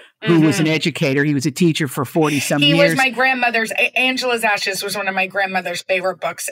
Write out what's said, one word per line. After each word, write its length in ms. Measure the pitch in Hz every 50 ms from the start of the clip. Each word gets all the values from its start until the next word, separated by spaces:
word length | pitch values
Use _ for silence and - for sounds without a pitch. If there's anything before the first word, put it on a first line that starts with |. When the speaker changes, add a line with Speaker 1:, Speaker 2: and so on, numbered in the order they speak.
| - - _ _ -
Speaker 1:
who 140 | 170 170 160
was 140 | 156 160 139
Speaker 2:
Mm-hmm. 80 | 160 156
Speaker 1:
an 60 | 156
educator. 520 | 160 156 - 170 131 - 170 139 135 147 143
He 100 | 156 147
was 120 | 139 127
a 60 | 151
teacher 360 | 123 - 180 165 151 - 160
for 160 | 131 - 156 131
forty 360 | - - 170 156 151 147 139
some 220 | - - 151 143
Speaker 2:
He 140 | 147 147 160
Speaker 1:
years. 160 | - - -
Speaker 2:
was 60 | -
my 120 | 262 262 262
grandmother's, 600 | 226 233 262 262 262 247 240 240 226 226 220 220
A-, 260 | - - 240 226 -
Angela's 460 | 233 254 262 254 254 254 254 240 226 226
Ashes 400 | 214 202 202 - 202 190 190 202
was 140 | 202 190
one 100 | 208 196
of 80 | 196 190
my 120 | 190 190
grandmother's 540 | 185 190 202 196 190 190 185 175 175 175 175 -
favorite 360 | - 190 185 180 190 175 -
books 300 | - 165 175 - - -